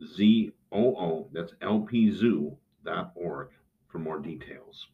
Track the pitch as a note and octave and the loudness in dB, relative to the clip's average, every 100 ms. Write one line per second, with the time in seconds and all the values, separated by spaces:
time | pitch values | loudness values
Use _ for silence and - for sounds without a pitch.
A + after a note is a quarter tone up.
0 | D#2 - G#2+ A2+ G2+ - _ G2 B2 G2+ | -10 2 6 6 2 -6 _ 2 2 2
1 | E2+ D#2+ D2 E2 E2+ - F#2 G#2+ G#2+ A#2 | -2 -4 -6 -10 -10 -8 -2 -2 0 2
2 | G#2+ F#2 A#2 D#2+ D2 - _ _ - E2+ | 4 4 2 2 -2 -8 _ _ -8 -6
3 | F2 F2 F2 C#2+ C#2+ _ _ _ _ E2 | -8 -8 -8 -8 -12 _ _ _ _ -10
4 | D#2+ D#2 D2+ D2+ C2+ C#2+ - - - | -8 -8 -10 -12 -14 -18 -20 -20 -20